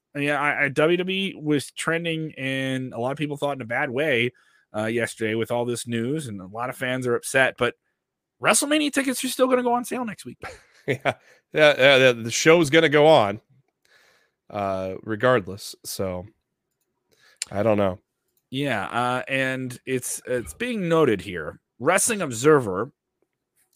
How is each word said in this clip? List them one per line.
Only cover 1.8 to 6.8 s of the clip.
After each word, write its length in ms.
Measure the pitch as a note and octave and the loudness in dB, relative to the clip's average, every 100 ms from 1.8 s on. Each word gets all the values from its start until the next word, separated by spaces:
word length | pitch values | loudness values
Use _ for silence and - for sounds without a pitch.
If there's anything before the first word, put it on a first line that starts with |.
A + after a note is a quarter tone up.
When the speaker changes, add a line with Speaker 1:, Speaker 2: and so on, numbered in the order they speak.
| - E3 E3+ D#3+ D#3 | -4 -2 -4 -6 -6
Speaker 1:
in, 600 | - C3+ C3+ C3+ C3 B2+ | -8 -6 -4 -4 -4 -6
a 80 | A2+ | -6
lot 120 | A#2+ | -6
of 60 | C#3 | -4
people 180 | D3+ C#3+ | -6 -4
thought, 200 | C#3+ C#3 | -4 -6
in 60 | |
a 40 | A2+ | -6
bad 240 | A#2+ D3 | -4 -2
way, 420 | A#2+ D#3 B2 B2 - _ _ _ G#2+ | -2 0 2 0 -4 _ _ _ -6
uh, 100 | A2 | -2
yesterday 480 | A#2 A2+ - A2 | -2 -4 -4 -4
with 160 | A2+ A2 | -2 -2
all 140 | A#2+ | -2
this 220 | A#2+ A#2 - | -4 -6 -4
news, 420 | A#2 A2+ D#3 C3+ | -4 -4 -6 -8
and 120 | G2+ | -12
a 60 | F#2 | -14
lot 220 | G#2+ B2+ | -10 -8
of 80 | |
fans 300 | B2+ | -6